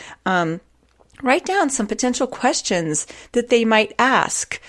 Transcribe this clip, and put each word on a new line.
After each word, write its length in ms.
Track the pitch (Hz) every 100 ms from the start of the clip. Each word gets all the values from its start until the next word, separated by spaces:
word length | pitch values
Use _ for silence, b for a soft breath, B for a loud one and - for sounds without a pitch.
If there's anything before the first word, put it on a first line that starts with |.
| B B 196
Um, 340 | 180 165 170 _ _ _ _ _ -
write 220 | 254 320 370
down 260 | 392 294
some 160 | 254 208
potential 400 | 208 247 247 262
questions 800 | - 254 330 - 180 160 151 - B B
that 180 | 240 240
they 160 | 233 220
might 280 | 220 208 -
ask, 640 | 254 214 - - - -